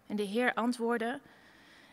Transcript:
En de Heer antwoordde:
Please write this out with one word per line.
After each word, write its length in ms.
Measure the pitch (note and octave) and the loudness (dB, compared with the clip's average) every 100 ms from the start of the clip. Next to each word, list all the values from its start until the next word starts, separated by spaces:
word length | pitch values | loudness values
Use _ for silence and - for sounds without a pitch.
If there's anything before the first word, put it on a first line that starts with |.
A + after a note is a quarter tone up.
| - | -8
En 80 | G#3 | -4
de 80 | |
Heer 300 | G3+ G#3+ B3 | -2 2 2
antwoordde: 640 | - A#3+ A#3+ A#3 A#3 A3+ C#4+ - - - - - - - | 2 0 0 0 0 0 -4 -10 -20 -20 -20 -20 -20 -20